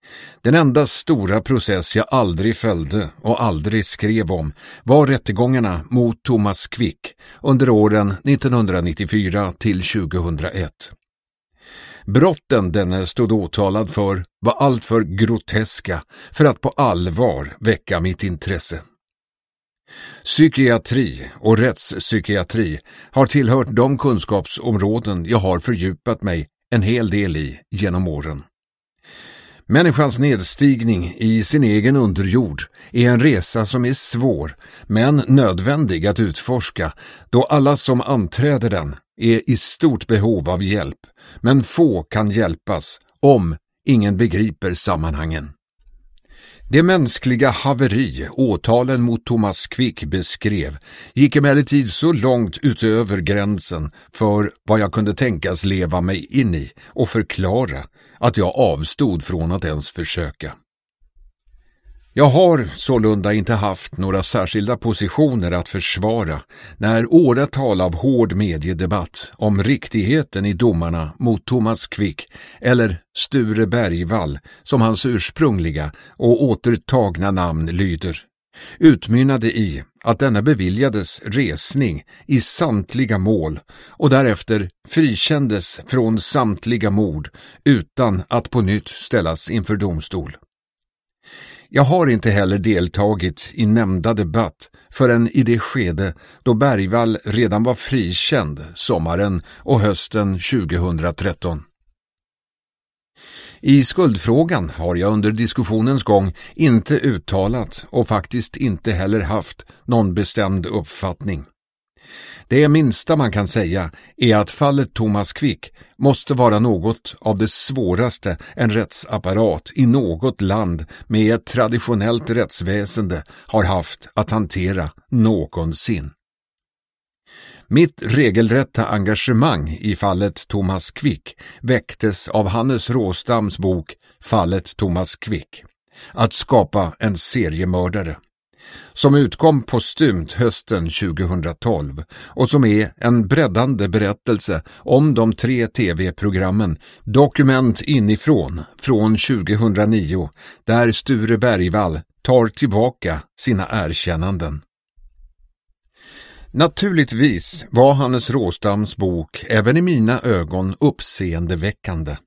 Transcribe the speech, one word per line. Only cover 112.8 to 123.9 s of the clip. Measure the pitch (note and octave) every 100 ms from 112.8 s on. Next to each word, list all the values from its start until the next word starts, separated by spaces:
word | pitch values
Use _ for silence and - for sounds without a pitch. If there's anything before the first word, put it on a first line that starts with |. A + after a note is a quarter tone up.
| C#3+ G#2+ - D#3
man | B2
kan | G2+ F#2+
säga | A2+ F2 F#2+ E2+ - - -
är | A#2+ G#2+
att | G#2
fallet | - C#3+ C#3 B2+
Thomas | - A2 G#2 G2
Quick | - C#3+ F#2+ - _ - -
måste | C#3 C3 -
vara | C3 A#2+ G#2+
något | A#2+ F#2+ G2+ A#2 - -
av | G#2+ G2
det | G#2+
svåraste | - - C3+ F#2+ F2+ A#2+ - G2 E2 - -
en | C3
rättsapparat | G#2+ G2+ - - B2 F2+ G2 A2 D2 - -
i | B2
något | C3+ G2+ D#2+ B2 -
land | G2 G#2 G2 E2+ D#2 - -
med | A2 G#2+ A#2
ett | -
traditionellt | B2 A2 A2+ - A2+ G#2+ A#2 -
rättsväsende | A#2 G2+ - F2+ G#2 G2+ A2+ G2 E2+ -
har | - - A2
haft | F2+ F#2+ D#2+